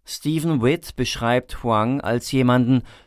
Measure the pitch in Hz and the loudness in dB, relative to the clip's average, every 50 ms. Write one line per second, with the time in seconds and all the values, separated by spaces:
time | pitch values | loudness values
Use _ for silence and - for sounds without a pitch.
0 | _ - - - - 147 156 160 151 170 160 131 110 127 160 170 - - - - | _ -16 -16 -8 -4 -4 -2 -2 -2 0 0 2 2 2 0 0 -4 -10 -6 -6
1 | 127 - - - 120 117 123 127 127 - - - - 120 113 107 107 117 135 139 | -6 -4 -4 -4 -2 0 0 0 0 -4 -10 -8 -2 0 0 2 2 0 -2 -2
2 | - 95 117 123 - - - 131 127 123 123 127 123 120 131 127 - - - - | -2 -2 -2 -4 -4 -2 0 2 4 4 4 4 4 4 2 2 0 -2 -12 -20
3 | _ | _